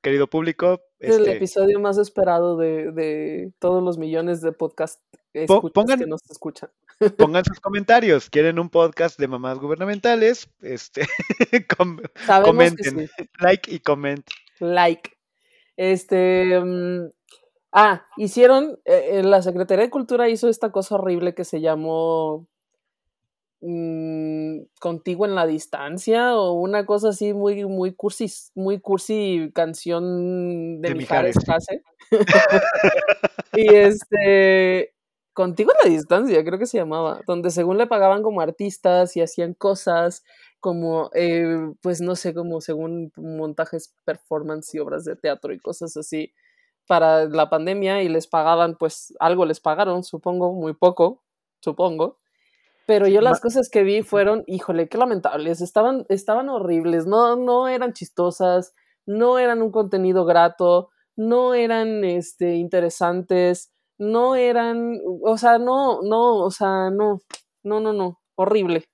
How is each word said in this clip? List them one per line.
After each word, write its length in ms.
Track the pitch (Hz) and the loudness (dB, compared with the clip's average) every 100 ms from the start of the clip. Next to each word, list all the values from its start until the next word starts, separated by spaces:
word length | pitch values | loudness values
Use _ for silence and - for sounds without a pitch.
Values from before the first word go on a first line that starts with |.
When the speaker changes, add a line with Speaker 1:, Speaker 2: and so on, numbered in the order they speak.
Speaker 1:
Querido 260 | 139 139 139 | 0 0 0
público, 540 | 160 165 156 175 180 _ _ | -2 -4 0 0 0 _ _
Speaker 2:
Es 160 | 226 220 | 2 4
el 60 | |
Speaker 1:
este 160 | 202 185 | 4 0
Speaker 2:
episodio 420 | 190 196 196 202 | -2 2 2 2
más 180 | 202 196 | 0 0
esperado 600 | 202 - 185 170 175 165 | -2 0 2 2 0 0
de, 340 | 165 160 160 | -2 -2 -6
de 640 | 160 156 151 156 156 185 _ | -6 -4 -4 -6 -8 -12 _
todos 220 | 180 185 | 0 0
los 160 | 180 165 | 0 -4
millones 440 | 156 160 170 170 | -4 -4 -4 -4
de 100 | 165 | -4
podcast 480 | 160 160 - 160 - _ _ _ | -4 -8 -6 -8 -8 _ _ _
Speaker 1:
Po-, 80 | 147 160 202 | -8 4 4
Speaker 2:
escuchas 160 | 175 | 4
Speaker 1:
pongan 260 | 196 226 262 | 0 0 -2
Speaker 2:
que 60 | 156 | -2
nos 240 | 160 _ | -10 _
escuchan. 400 | - 160 - - _ _ _ 208 202 | -16 -14 -14 -20 _ _ _ 0 0
Speaker 1:
pongan 280 | 151 175 185 | -2 -2 -4
sus 160 | 190 | -8
comentarios. 680 | 196 202 196 233 226 143 - | -10 -6 2 4 4 0 2
¿Quieren 300 | 147 160 170 | 0 0 -2
un 100 | 170 | -2
podcast 480 | 170 165 156 165 - | 0 0 0 -4 -2
de 120 | 139 | -8
mamadas 300 | 127 127 131 | -6 -8 -8
gubernamentales? 920 | 143 160 190 202 240 233 220 208 - _ | -6 -6 -6 -4 0 2 2 0 -8 _
Este, 460 | - 123 - - 147 | -12 -12 -12 -8 -6
<laughs> 720 | - - - - 240 - - | -6 -6 -2 0 0 0 -2
com-, 240 | 180 160 - - 220 | -2 -4 -16 -10 4
Speaker 2:
Sabemos 480 | 196 202 160 170 165 | 6 6 6 4 4
que 140 | 165 | -6
Speaker 1:
comenten. 160 | 135 156 - | -6 -10 -12
Speaker 2:
sí. 120 | 165 - | -18 0
Speaker 1:
Like 340 | 180 196 - | 2 2 -2
y 60 | 160 | -8
coment. 480 | - 143 143 143 - - _ _ | -2 -2 -2 -8 -12 -20 _ _
Speaker 2:
Like. 520 | 175 175 175 165 - _ _ _ _ _ _ - | -2 2 2 0 -12 _ _ _ _ _ _ -4
Este, 840 | 190 185 - 190 185 185 185 180 | -2 -2 0 2 2 2 2 0
mm, 480 | 180 180 175 180 170 _ _ _ _ _ _ | 0 -4 -4 -6 -10 _ _ _ _ _ _
ah, 340 | 190 214 175 _ - | 4 6 4 _ -8
hicieron, 640 | 208 240 247 262 302 247 | -6 6 6 6 2 -6
eh, 360 | - 180 143 196 | 2 2 2 0
eh, 40 | |
la 180 | 190 196 | 4 4
Secretaría 440 | 180 180 185 190 240 | 2 -4 0 0 0
de 40 | |
Cultura 380 | 277 240 247 240 | -2 -4 0 0
hizo 220 | 226 240 | 0 0
esta 200 | 220 220 | 0 -2
cosa 220 | 196 185 208 | -4 -4 -4
horrible 380 | 185 175 175 | -2 -2 -4
que 120 | 175 175 | -6 -8
se 160 | 160 | -4
llamó, 840 | 160 156 160 160 165 160 160 156 165 _ _ _ _ _ _ _ _ _ _ _ | -2 -2 -4 -4 -2 -2 -4 -8 -12 _ _ _ _ _ _ _ _ _ _ _
mm, 960 | 170 170 165 160 160 160 156 156 156 156 - _ | -10 -8 -6 -6 -6 -6 -6 -6 -6 -10 -14 _
Contigo 460 | 175 165 185 175 208 | -8 -6 -8 -4 -2
en 80 | 190 | 0
la 120 | 165 | 0
Distancia, 880 | 156 - 139 143 180 220 226 247 233 | -2 -6 -10 -10 -8 -2 0 2 0
o 160 | 185 | 0
una 340 | 175 185 208 202 | -2 -2 -4 -2
cosa 240 | 208 214 | 0 0
así 240 | 196 208 | -2 -4
muy, 320 | 202 202 202 196 | -2 -2 -2 -6
muy 300 | 190 185 185 | -4 -6 -4
cursi, 320 | 208 - 220 - - | -8 -6 -8 -10 -16
muy 260 | - 190 196 | -6 -4 -4
cursi 680 | 196 190 - 214 202 175 156 - | -2 -2 0 -2 0 -2 -4 -4
canción 1200 | 165 160 175 170 180 180 180 180 180 175 165 165 | -4 -4 -6 -4 -2 -4 -4 -4 -6 -6 -8 -6
de 80 | 170 | -6
Speaker 1:
De 60 | 165 | -6
Speaker 2:
Mijares 420 | 127 139 - 117 | -2 0 2 0
Speaker 1:
Mijares. 280 | - 165 - | 0 -2 -4
Speaker 2:
Case. 160 | 208 _ _ - | -12 _ _ 0
<laughs> 1400 | 220 208 622 622 - 640 640 - 605 605 605 - - - 220 | 2 6 6 6 4 2 0 2 2 0 0 -2 -6 -4 2
Y, 180 | 214 208 | 8 10
este, 1160 | 202 208 - 208 196 196 190 190 185 185 - _ _ _ _ | 8 4 -4 0 4 6 6 4 2 0 -4 _ _ _ _
Contigo 380 | - 180 170 214 | -4 -2 2 4
en 180 | 622 208 | 6 6
la 60 | 160 | 2
Distancia, 480 | 151 180 254 165 | 0 0 4 2
creo 160 | 160 185 | 0 -6
que 60 | 240 | -4
se 100 | 226 | -4
llamaba, 440 | 160 156 160 - - | -4 -4 -4 -6 -6
donde 240 | 175 175 | -4 -2
según 280 | 170 175 196 | -2 0 0
le 80 | 233 | 0
pagaban 340 | 220 190 202 | 4 4 4
como 200 | 214 202 | -2 -2
artistas 760 | 160 165 202 190 185 180 180 175 | -4 -4 -10 -2 2 2 2 0
y 40 | |
hacían 320 | 165 - 170 175 | -4 -2 -6 -2
cosas 680 | 202 196 - 170 175 175 _ _ _ _ | -2 0 0 0 0 -4 _ _ _ _
como, 500 | 190 170 170 160 151 - | -6 -4 -2 -4 -2 -2
eh, 420 | 175 165 165 165 156 147 | 0 0 0 -2 -6 -6
pues, 200 | 185 170 | -6 -4
no 140 | 175 180 | -4 -4
sé, 180 | 180 170 | -6 -6
como 260 | 170 165 | -8 -8
según 500 | - 156 160 170 165 - | -6 -8 -6 -8 -10 -14
montajes, 800 | 160 156 156 151 160 165 - _ - | -12 -8 -8 -6 -8 -8 -12 _ -10
performance 680 | 156 _ 156 156 156 - 156 | -10 _ -8 -6 -10 -10 -10
y 40 | |
obras 260 | 147 151 156 | -8 -8 -10
de 100 | - | -6
teatro 360 | 156 139 147 | -6 -6 -8
y 60 | - | -10
cosas 380 | - 165 165 151 | -12 -12 -12 -12
así 360 | 156 156 156 _ _ _ _ _ _ | -10 -10 -10 _ _ _ _ _ _
para 380 | 175 160 160 156 | 4 6 4 2
la 240 | 156 151 | 0 0
pandemia, 540 | 160 165 196 190 196 | 0 -2 -2 -2 -2
y 60 | 180 | 0
les 180 | 160 - | -2 -2
pagaban, 480 | 165 156 165 170 165 | 0 2 2 2 0
pues, 360 | 160 - - - | -6 -6 -18 -2
algo 260 | 165 175 165 | 0 2 0
les 140 | 160 | 0
pagaron, 440 | 160 156 202 180 | -2 0 0 -2
supongo, 500 | 180 160 180 180 180 | -6 -8 -6 -2 -2
muy 200 | 185 160 | -2 -8
poco, 500 | 156 180 180 175 254 _ _ _ _ | 2 2 4 0 0 _ _ _ _
supongo. 580 | - 151 180 156 220 _ _ _ _ _ _ _ - | -10 -2 -2 0 -4 _ _ _ _ _ _ _ 0
Pero 220 | 208 196 | 4 6
yo 140 | 202 | 6
las 160 | 240 - | 4 2
Speaker 1:
Ma- 40 | |
Speaker 2:
cosas 280 | 233 254 - | 0 -2 0
que 140 | 220 | 2
vi 180 | 196 208 | 2 0
Speaker 1:
Ujú. 80 | 208 | 0
Speaker 2:
fueron, 340 | 202 196 220 - | 0 2 0 -4
híjole, 400 | 190 - 170 165 | -10 -4 -4 -2
qué 80 | 226 | -2
lamentables. 640 | 254 196 - 147 156 165 | 0 0 -2 -4 -4 -6
Estaban, 440 | 175 214 233 262 - | -2 0 0 0 -4
estaban 400 | 196 202 220 277 | -4 -2 -4 -2
horribles, 560 | 247 180 165 165 170 165 | -6 -2 -2 0 -2 0
no, 280 | 220 233 240 | 2 2 2
no 300 | 247 247 254 | 0 0 0
eran 260 | 254 247 | -2 -4
chistosas, 800 | - 175 - 180 175 185 180 180 _ _ _ - | -8 -12 -2 -2 0 0 0 -2 _ _ _ -8
no 320 | 208 240 254 | 0 2 2
eran 220 | 247 233 | 0 0
un 100 | 226 | -2
contenido 540 | 214 202 190 185 185 175 | -2 -2 0 0 2 4
grato, 640 | 170 170 170 180 175 180 _ _ - | 4 4 2 2 2 0 _ _ -8
no 380 | 220 240 254 | -2 0 2
eran, 500 | 247 233 226 220 214 | 0 0 -2 -2 -2
este, 520 | 190 175 170 - 175 170 | -2 -4 -6 -4 -2 -2
interesantes, 1160 | 175 180 170 - 175 180 175 185 180 180 - _ _ _ | -2 0 -2 -2 -2 -2 -2 0 2 -2 -8 _ _ _
no 360 | 208 226 254 262 | -4 0 0 2
eran, 640 | 247 240 233 233 233 233 - 180 | 0 0 -2 -4 -6 -8 -8 -4
o 140 | 202 220 | -2 2
sea, 220 | 240 233 | 4 4
no, 420 | 247 262 269 202 | 2 0 0 -2
no, 360 | 196 220 240 214 | 0 2 2 2
o 120 | 185 | 0
sea, 380 | - 196 190 190 | -2 -2 0 -2
no, 320 | 196 214 196 _ - _ _ | 0 -2 -2 _ -20 _ _
no, 160 | 202 214 | -6 -4
no, 140 | 220 | -2
no, 260 | 208 180 175 _ - | -2 -4 -8 _ -4
horrible. 480 | 185 214 180 165 - | 0 2 2 -2 -4